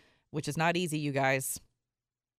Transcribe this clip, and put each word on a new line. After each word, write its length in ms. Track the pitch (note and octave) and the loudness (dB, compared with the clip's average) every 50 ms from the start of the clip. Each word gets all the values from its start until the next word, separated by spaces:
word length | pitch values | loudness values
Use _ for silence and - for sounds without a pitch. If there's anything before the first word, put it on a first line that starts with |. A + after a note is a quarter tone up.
| _ _ _ _ _ - | _ _ _ _ _ -10
which 160 | - D3+ - D3+ | -8 -6 -6 -4
is 80 | C#3+ | -2
not 200 | E3 D#3+ E3+ F3 | 2 2 2 2
easy, 220 | F3 F3+ D#3 D3+ D#3 | 2 0 -2 -2 -2
you 140 | D3 D3 | -2 0
guys. 480 | C3 C3+ C3+ C3+ C3+ C3+ C3+ - - - - _ _ _ _ _ _ _ _ _ _ _ _ _ _ | 0 2 4 4 2 2 0 -4 -8 -8 -12 _ _ _ _ _ _ _ _ _ _ _ _ _ _